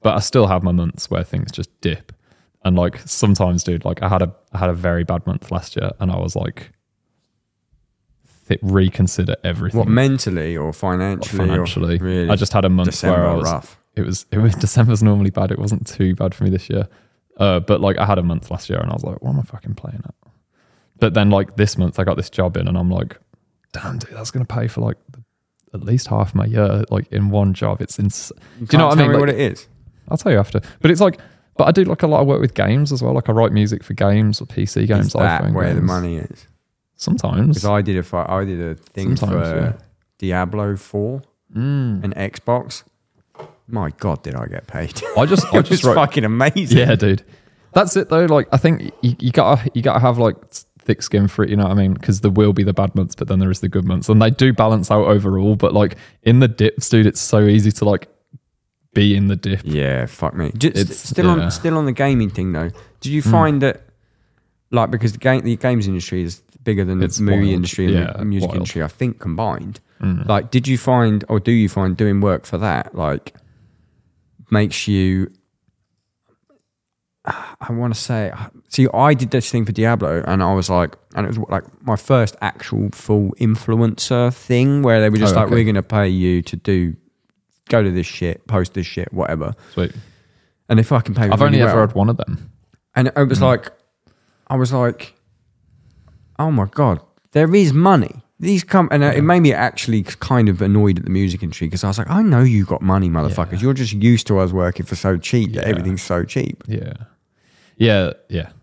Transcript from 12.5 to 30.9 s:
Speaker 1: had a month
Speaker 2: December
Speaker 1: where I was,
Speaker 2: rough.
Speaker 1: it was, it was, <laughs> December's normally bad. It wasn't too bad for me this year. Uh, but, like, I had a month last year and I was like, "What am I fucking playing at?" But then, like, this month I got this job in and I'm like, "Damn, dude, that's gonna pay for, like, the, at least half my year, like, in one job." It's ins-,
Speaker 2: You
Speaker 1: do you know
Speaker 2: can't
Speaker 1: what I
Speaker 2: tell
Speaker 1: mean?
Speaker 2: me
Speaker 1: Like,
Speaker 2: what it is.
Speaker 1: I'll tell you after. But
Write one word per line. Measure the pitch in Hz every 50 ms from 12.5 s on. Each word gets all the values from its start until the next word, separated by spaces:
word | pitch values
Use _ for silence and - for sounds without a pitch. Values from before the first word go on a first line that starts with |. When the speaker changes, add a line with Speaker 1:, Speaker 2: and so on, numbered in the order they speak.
| -
Speaker 1:
had | 110 95
a | 95
month | 92 92 90 87
Speaker 2:
December | 82 - - 98 92 87
Speaker 1:
where | 87 87
I | 85
was, | 85 78 80
Speaker 2:
rough. | 85 73 - - - _ _ _ _
Speaker 1:
it | -
was, | 104 - 92 - - _
it | - 104
was, | 110 113 95
<laughs> | - -
December's | 101 - - 113 110 113 104 110
normally | 107 104 101 101 95
bad. | 92 - 95 95
It | 104 -
wasn't | 107 101 101 95 - -
too | - - 98 92 92
bad | - 95 95 92
for | - 104
me | 98
this | 95 92 - -
year. | - 101 92 - _ _ _ _ _ _ _ _ _ _
Uh, | - 101 92 90
but, | 85 - 107 -
like, | - 98 98 -
I | -
had | 101 101 92
a | 87
month | 87 85 82 - -
last | 85 87 - -
year | 98 -
and | 50 50
I | 50
was | 50 50
like, | - - -
"What | - -
am | - -
I | 131
fucking | - - - _ 113 107
playing | - - - - 101 -
at?" | - - _ _ _ _ _ _ _ _ _ _ _ _ _ _ _ _ _
But | - - 165
then, | 113 101 101
like, | 104 98 98 - -
this | - 104 104 - -
month | 95 90 - -
I | 95
got | 92 85 -
this | 90 -
job | - - 92 90 85 87
in | 87 87
and | 87 92
I'm | 90 87
like, | 92 92 87 - - _ _ _ _ _ _ _ _ _ _ _
"Damn, | _ - - - 131 123
dude, | - -
that's | - 113 113 -
gonna | - 127 123
pay | - - 120 113 117
for, | - -
like, | 113 110 - _ _ _
the, | 131 123 117 _ _ _ _ _ _ _ _ _ -
at | 101 -
least | 107 113 123 - -
half | - 107 104 98 -
my | 98 101
year, | 110 113 113 104 101 98 101 107 -
like, | - 98 - _ -
in | 101 101 101
one | 101 104 101 98 95
job." | 92 - 104 101 -
It's | 101 - - -
ins-, | 104 101 - - - - - _ _ - - -
Speaker 2:
You | 123 107
Speaker 1:
do | -
you | 156
know | 165 151
Speaker 2:
can't |
Speaker 1:
what |
I | 147
Speaker 2:
tell | 156
Speaker 1:
mean? | 147 131
Speaker 2:
me | -
Speaker 1:
Like, | 139
Speaker 2:
what | 143 143
it | 135 107 143 110 95
is. | - - _ _ _ _ - _ _ _ -
Speaker 1:
I'll | - 165
tell | - - -
you | 101
after. | 101 - - 104 - - - _
But | - 156